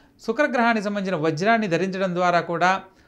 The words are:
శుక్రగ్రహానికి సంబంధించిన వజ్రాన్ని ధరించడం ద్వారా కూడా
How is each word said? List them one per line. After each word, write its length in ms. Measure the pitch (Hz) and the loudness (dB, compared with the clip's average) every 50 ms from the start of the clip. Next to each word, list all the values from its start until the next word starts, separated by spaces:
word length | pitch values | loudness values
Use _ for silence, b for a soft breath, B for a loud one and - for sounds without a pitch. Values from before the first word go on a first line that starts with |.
| b b b _ | b b b _
శుక్రగ్రహానికి 640 | - - 226 262 294 285 240 254 226 233 233 220 190 | -8 -4 -2 0 0 0 2 2 2 2 2 0 -2
సంబంధించిన 320 | 208 202 202 190 190 185 156 | -4 -4 -4 -4 -2 -2 0
వజ్రాన్ని 460 | 147 160 160 151 185 214 233 226 214 196 | 0 -2 -2 0 2 2 2 2 2 0
ధరించడం 440 | 165 165 185 190 185 185 196 185 175 | 0 0 0 -2 -2 -2 -4 -2 0
ద్వారా 240 | 175 180 175 175 170 | 0 2 2 2 2
కూడా 300 | 165 175 170 170 170 180 190 190 - - b b b | 0 -2 -2 0 2 2 2 0 -4 -10 b b b